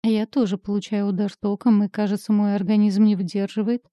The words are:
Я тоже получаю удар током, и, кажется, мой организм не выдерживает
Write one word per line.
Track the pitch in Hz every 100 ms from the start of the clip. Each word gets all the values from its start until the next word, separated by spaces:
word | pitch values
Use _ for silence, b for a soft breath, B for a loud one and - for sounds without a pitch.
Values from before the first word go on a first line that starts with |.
Я | 226 220 220
тоже | - 220 196
получаю | 202 202 196 208 202
удар | 190 202
током, | - 208 202 247 208
и, | 202
кажется, | - 208 202 -
мой | 208 208
организм | 202 190 214 208 196
не | 214 202
выдерживает | 180 202 196 - 208 240 _